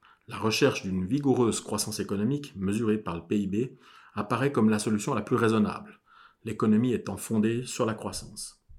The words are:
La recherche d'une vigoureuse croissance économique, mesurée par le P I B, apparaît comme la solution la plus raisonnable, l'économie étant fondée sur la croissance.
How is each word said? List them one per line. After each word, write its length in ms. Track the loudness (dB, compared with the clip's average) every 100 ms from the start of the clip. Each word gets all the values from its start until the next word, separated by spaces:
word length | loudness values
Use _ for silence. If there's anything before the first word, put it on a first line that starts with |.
| -20 _ -14
La 120 | -4
recherche 440 | 0 4 4 2
d'une 240 | -2 -2 0
vigoureuse 540 | 0 4 4 4 2
croissance 400 | -2 -4 -4 -6
économique, 520 | -4 -2 0 -2 -4 -6
mesurée 420 | -2 0 2 0
par 160 | -2
le 100 | -8 -2
P 100 | -2
I 80 | 0
B, 100 | -2 -2 -6 -20 -20 -12
apparaît 360 | -6 -2 0 0
comme 200 | 4 4
la 100 | 4
solution 340 | 2 0 0
la 80 | -2
plus 140 | 0 2
raisonnable, 640 | 4 4 2 -2 -12 -20 _ -20 -20 _
l'économie 520 | -10 -2 4 4 4
étant 220 | 0 -4 -8
fondée 480 | -4 0 0 0
sur 220 | -4 -4 -2
la 80 |
croissance. 640 | -2 -6 -10 -12 -14 -16 -16 _